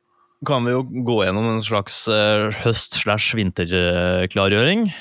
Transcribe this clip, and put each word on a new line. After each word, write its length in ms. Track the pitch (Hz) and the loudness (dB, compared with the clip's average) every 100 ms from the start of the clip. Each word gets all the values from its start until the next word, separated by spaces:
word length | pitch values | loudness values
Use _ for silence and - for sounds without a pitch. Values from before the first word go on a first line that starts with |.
| _ _ _ _ | _ _ _ _
kan 200 | 143 135 | -2 0
vi 80 | 120 | 0
jo 100 | 127 | 0
gå 400 | 127 120 120 113 | -2 -4 0 2
gjennom 240 | 95 101 113 | 2 2 0
en 160 | 110 | -2
slags, 460 | 107 107 98 - - | -2 -2 -2 -4 0
eh, 420 | 107 104 107 107 | 2 4 2 0
høst 460 | 107 120 113 - - | -2 -2 -2 -4 -4
slash 340 | 107 107 - | -2 0 0
vinterklargjøring, 1500 | 113 95 92 85 92 87 87 90 90 92 101 98 104 131 208 214 - | 0 -2 -2 -2 0 0 0 0 0 0 0 2 4 4 2 0 -4